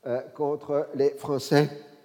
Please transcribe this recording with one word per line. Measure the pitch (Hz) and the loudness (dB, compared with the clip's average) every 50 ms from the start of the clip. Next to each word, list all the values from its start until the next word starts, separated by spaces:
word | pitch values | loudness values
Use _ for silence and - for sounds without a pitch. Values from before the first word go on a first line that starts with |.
| _ | _
euh, | 135 120 127 135 - - | -4 -4 -4 -4 -8 -6
contre | - 151 143 147 147 - - 147 143 151 147 - | -4 -2 -2 -2 -4 -4 -2 -2 -2 -2 -2 -2
les | 131 135 143 | 2 2 2
Français | 143 - - - 143 135 - - 143 143 151 147 - - - - - - _ | 2 0 -4 -2 -2 -2 0 4 4 4 4 4 -2 -12 -18 -20 -20 -20 _